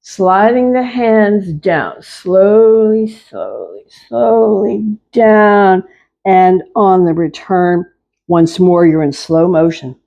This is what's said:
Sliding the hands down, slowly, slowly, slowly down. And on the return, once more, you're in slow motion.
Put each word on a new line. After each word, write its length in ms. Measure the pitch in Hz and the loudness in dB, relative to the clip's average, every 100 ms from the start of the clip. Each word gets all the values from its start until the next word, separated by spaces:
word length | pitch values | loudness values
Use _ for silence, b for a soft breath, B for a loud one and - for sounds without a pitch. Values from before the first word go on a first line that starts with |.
Sliding 720 | - - 185 185 214 247 247 | -20 -4 0 2 2 0 -2
the 100 | 254 | -2
hands 680 | 247 247 233 220 208 208 190 | -4 -4 0 2 2 0 -4
down, 500 | 151 190 165 98 - | -6 -4 -4 -4 -10
slowly, 1040 | - - 185 185 196 214 226 220 220 220 220 | -20 -16 -2 2 4 4 4 4 2 0 -4
slowly, 760 | 220 _ 101 95 98 - 202 _ _ _ | -10 _ -14 -12 -12 -16 -18 _ _ _
slowly 880 | 233 240 226 220 208 208 214 214 214 _ | -4 0 0 0 0 -2 -4 -6 -10 _
down. 720 | - 226 214 208 202 196 185 190 b b _ | 0 2 4 4 2 2 0 -4 b b _
And 380 | - 185 185 185 - | 0 2 2 0 -2
on 300 | - 202 185 | -2 0 2
the 100 | 175 | 0
return, 720 | 165 165 - - 185 180 175 180 _ _ _ _ | -2 -6 -8 -6 -2 0 -2 -6 _ _ _ _
once 320 | 175 165 165 | 0 0 0
more, 280 | 180 175 175 | 0 2 2
you're 160 | 160 | 0
in 100 | 151 | -2
slow 360 | 139 - 160 170 | -6 -4 -2 0
motion. 480 | 170 165 160 131 123 | 0 0 -4 -14 -18